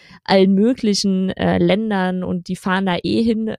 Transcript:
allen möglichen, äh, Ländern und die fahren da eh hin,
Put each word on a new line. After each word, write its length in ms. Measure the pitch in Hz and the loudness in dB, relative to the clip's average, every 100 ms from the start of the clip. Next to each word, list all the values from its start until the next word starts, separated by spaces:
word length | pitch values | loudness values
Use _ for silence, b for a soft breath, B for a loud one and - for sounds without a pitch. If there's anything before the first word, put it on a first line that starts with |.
| B B | B B
allen 300 | - 190 190 | 0 4 4
möglichen, 760 | 196 226 262 214 196 196 190 190 | 4 2 0 0 0 0 0 -2
äh, 260 | - 175 180 | -2 0 2
Ländern 680 | 175 190 220 196 185 185 | 2 2 0 -2 -2 -2
und 260 | 180 185 175 | -4 -6 -6
die 60 | 180 | -8
fahren 300 | 202 185 196 | -2 -2 0
da 120 | 175 | -2
eh 220 | - 214 | -2 0
hin, 320 | 226 220 220 | 0 0 -4